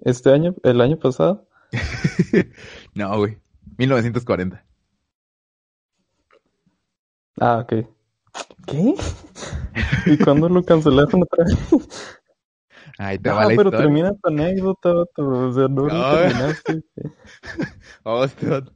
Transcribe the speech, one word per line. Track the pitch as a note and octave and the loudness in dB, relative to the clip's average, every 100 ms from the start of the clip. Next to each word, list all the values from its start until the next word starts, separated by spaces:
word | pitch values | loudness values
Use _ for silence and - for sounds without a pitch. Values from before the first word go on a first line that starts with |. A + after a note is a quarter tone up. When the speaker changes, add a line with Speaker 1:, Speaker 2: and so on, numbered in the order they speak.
Speaker 1:
¿Este | - B2 C#3 | -4 0 4
año? | C#3 E3+ F3+ | 4 2 -2
¿El | - A#2+ | 0 2
año | B2 D#3 | 2 0
pasado? | - B2+ D#3+ G3+ _ _ _ | -2 0 0 -2 _ _ _
Speaker 2:
<laughs> | - - - - - - G#3+ - - - - - | -8 -8 -6 -6 -4 -2 0 -2 -8 -20 -20 -16
No, | - G2 G#2+ | -8 -4 -2
güey. | G#2 G#2+ _ _ - - | -2 -4 _ _ -16 -4
Mil | C3 | 0
novecientos | C3 A#2 A#2 A#2+ | 2 0 -4 -4
cuarenta. | F#2 F#2 G2 _ _ _ _ _ _ _ _ _ _ _ _ _ _ _ _ _ _ _ _ _ _ _ _ _ _ _ - | -4 -4 -8 _ _ _ _ _ _ _ _ _ _ _ _ _ _ _ _ _ _ _ _ _ _ _ _ _ _ _ -4
Speaker 1:
Ah, | A#2+ A#2 | 0 0
ok. | A#2 A2+ A2 _ _ _ _ - - - - | -2 -6 -6 _ _ _ _ -18 -18 -18 -10
¿Qué? | C#3 G#3 G4 - - - - - - - - - - - | -2 0 0 -4 -10 -16 -20 -14 -12 -10 -6 -4 -2 2
¿Y | D3 | 4
cuándo | - C#3+ E3 | 4 2 2
lo | F3+ | 2
cancelaron | F3 E3 D3+ C3 D3 F#3 | 2 2 4 4 4 2
otra | F3 - E3+ | 0 0 0
vez? | - - D4+ - - - - _ _ _ _ _ - - - | 0 2 0 0 -18 -20 -20 _ _ _ _ _ -20 -20 -12
Speaker 2:
Ahí | G2+ G2 | -8 -4
te | G2 | -2
Speaker 1:
No, | G#2 | 2
Speaker 2:
va | |
la | G#2+ | 4
Speaker 1:
pero | A#2 G3 | 4 4
Speaker 2:
historia. | - | 4
Speaker 1:
termina | D3+ D3 F3+ | 2 2 0
tu | G3+ F3 | -2 -2
anécdota, | D3+ D#3+ F#3+ F#3+ F#3+ F3+ | -2 -2 -2 -2 -2 0
vato, | F3 F3 - C#3+ | 0 -2 -4 -4
o | B2+ B2+ | -2 -2
sea, | B2 C3+ | 0 0
no | C3+ C#3+ | 0 -2
lo | |
Speaker 2:
No. | D#3+ B2+ D#3 | 0 0 2
Speaker 1:
terminaste. | F3 A#2+ C#3 D#3 - D#3+ - - | 2 0 -4 -6 -6 -8 -8 -14
Speaker 2:
<laughs> | - - - - - - C#4 - - - | -16 -16 -20 -20 -18 -12 -12 -12 -20 -16
Oh, | - A#2 | -6 -4
este | C3+ - D3 | -4 -4 -6
vato. | D3 C3 | -6 -6